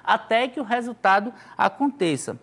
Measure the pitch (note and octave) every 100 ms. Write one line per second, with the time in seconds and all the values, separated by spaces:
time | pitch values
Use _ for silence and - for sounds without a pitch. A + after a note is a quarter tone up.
0 | - A3+ - A3+ B3+ C#4 G#3+ A#3+ A#3+ A3+
1 | G3 G3 A3 - - - - - C#4+ -
2 | F3 C#3 - A2+